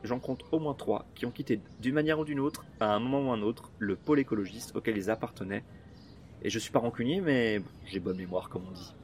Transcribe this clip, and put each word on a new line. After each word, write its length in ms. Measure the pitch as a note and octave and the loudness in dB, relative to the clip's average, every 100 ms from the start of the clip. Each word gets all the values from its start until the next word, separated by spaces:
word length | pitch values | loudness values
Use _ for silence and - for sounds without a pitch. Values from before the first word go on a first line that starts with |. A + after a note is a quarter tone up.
j'en 160 | G#2+ B2 | 0 -2
compte 260 | - B2+ - | -2 -4 0
au 80 | D#3+ | 0
moins 140 | D3+ | 0
trois 320 | C3+ - G#2 - - | -4 0 -2 -2 -6
qui 100 | A#2+ | -6
ont 60 | |
quitté 280 | - C#3 A2 - - | -4 0 0 -2 -4
d'une 120 | A2+ | 0
manière 260 | D3 D3+ D#3 | 2 4 2
ou 60 | D3+ | 0
d'une 140 | C#3+ | 0
autre, 260 | C#3 - - - | 0 -2 -14 0
à 160 | G#2+ G#2 | 2 4
un 40 | |
moment 300 | B2 C#3 C3+ | 4 2 2
ou 40 | |
un 80 | A#2 | 2
autre, 300 | G#2 A#2+ - - | 0 -2 -8 -4
le 180 | G#2 F#2 | -2 -2
pôle 220 | - D3 | 4 4
écologiste 560 | C3+ A2 F#2+ G#2+ - B2 | 4 0 -2 -6 -6 -4
auquel 200 | A#2 G#2+ | 0 0
ils 140 | F#2+ | 0
appartenaient. 540 | A2+ - - F#2+ G2+ - - - - - - - - | 0 -2 -6 -6 -6 -6 -18 -20 -20 -20 -20 -20 -4
Et 80 | - | -2
je 80 | A2+ | -2
suis 140 | - | 2
pas 80 | C3+ | 2
rancunier, 400 | A#2 - A#2+ F3+ | 2 0 0 2
mais 420 | F3+ C3 A#2 G#2+ F2+ - - | 4 4 6 2 -2 -14 -6
j'ai 140 | F#2+ | -4
bonne 180 | F2+ F#2 | -2 -4
mémoire, 300 | F#2 F2+ - | -2 -2 -2
comme 160 | F2+ F#2 | -8 -8
on 20 | |
dit. 240 | F#2 F2+ - | -12 -14 -16